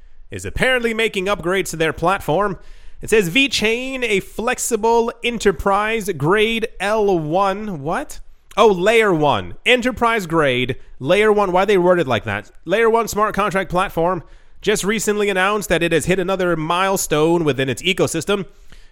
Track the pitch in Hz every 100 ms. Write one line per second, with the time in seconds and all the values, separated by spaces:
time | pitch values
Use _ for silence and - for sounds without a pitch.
0 | - - - 95 92 - 247 254 233 220
1 | 226 208 185 202 165 190 175 160 160 -
2 | 165 190 - 160 202 185 - - - -
3 | - 220 175 208 277 - 214 233 262 262
4 | 240 196 - - 226 254 - 226 226 233
5 | 233 - 240 233 208 170 202 196 214 226
6 | 196 160 147 208 214 226 220 - 196 220
7 | 202 180 151 175 196 196 214 165 139 208
8 | 302 - - - - - 220 185 190 226
9 | 214 160 147 110 90 - 208 247 240 208
10 | 233 226 170 165 143 127 123 127 - -
11 | 131 190 214 208 202 175 202 196 175 175
12 | 131 113 107 101 104 - 156 202 226 226
13 | 220 202 214 196 202 190 196 175 190 -
14 | 170 180 - - - - 190 214 180 220
15 | 214 208 202 190 190 214 - 170 165 160
16 | 170 190 180 190 180 165 156 175 190 190
17 | - 151 160 170 151 127 135 120 180 185
18 | 147 160 147 202 175 - - - -